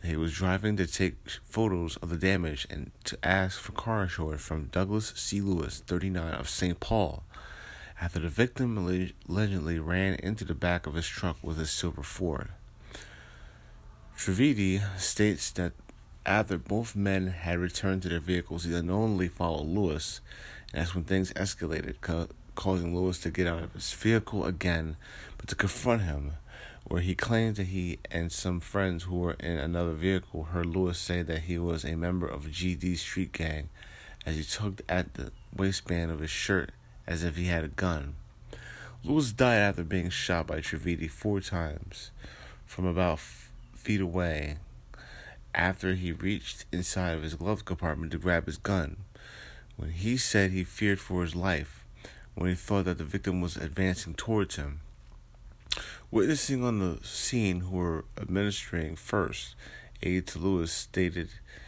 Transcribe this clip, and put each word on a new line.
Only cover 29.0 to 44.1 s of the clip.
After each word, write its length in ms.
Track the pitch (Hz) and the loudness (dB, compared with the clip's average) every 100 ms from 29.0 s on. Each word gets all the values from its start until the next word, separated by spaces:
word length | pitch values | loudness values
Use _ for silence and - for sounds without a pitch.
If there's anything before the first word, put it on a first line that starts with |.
| 87 | -2
who 100 | 90 | 0
were 200 | 87 - | 0 0
in 180 | 82 82 | -2 0
another 360 | 76 87 85 | 0 0 0
vehicle 500 | 80 90 95 - 80 | 2 2 2 0 -6
heard 240 | 80 85 85 | -4 -2 0
Lewis 320 | 87 92 87 | 2 2 2
say 240 | - 87 | 0 0
that 160 | 82 80 | 0 -2
he 180 | 82 87 | -2 0
was 260 | 87 82 | 0 0
a 120 | 78 80 | -2 -2
member 320 | 87 90 87 | 0 0 -2
of 180 | 76 76 | -4 -6
a 40 | |
G 260 | 76 90 87 | -2 -2 0
D 180 | 90 | 0
street 400 | 87 - - 92 | -2 -2 -2 -4
gang 360 | - 82 76 76 - - - - - | -2 -2 -2 -6 -10 -18 -18 -18 -10
as 120 | - 78 | -4 -2
he 80 | |
tugged 400 | 80 - 107 98 - | -2 -2 -2 -4 -2
at 280 | 90 - - | 0 0 -6
the 160 | 64 - - | -10 -10 -10
waistband 600 | - 95 95 - 85 82 | 0 2 2 0 0 0
of 80 | 80 | -2
his 100 | 78 | -4
shirt 440 | - - 95 - - - - - | -2 2 4 2 -8 -18 -12 -4
as 160 | 82 | 0
if 140 | 85 78 | 0 0
he 80 | 87 | 2
had 180 | 85 | 2
a 60 | 78 | 0
gun. 440 | - 92 80 71 73 - - - - - - - - | 0 0 0 -2 -8 -12 -18 -16 -16 -14 -14 -14 -8
Lewis 280 | - 151 131 | 2 4 4
died 260 | 107 127 113 | 6 8 8
after 260 | 101 95 | 6 4
being 280 | 85 95 87 | 0 2 0
shot 340 | - - 90 82 | 0 2 2 2
by 140 | 80 | -2
Trivedi 500 | 78 78 85 85 80 | -2 -2 0 0 -2
four 320 | - 107 101 | -4 0 0
times 680 | - 90 82 73 - - - - - - - - - | 0 -2 -2 -4 -8 -12 -14 -14 -16 -16 -16 -18 -12
from 180 | - 92 | -2 2
about 280 | 87 90 | 4 4
f-, 380 | 78 - - - - - | 2 -4 -14 -16 -16 -18
feet 260 | - - 104 | -10 -2 0
away 580 | 92 | 2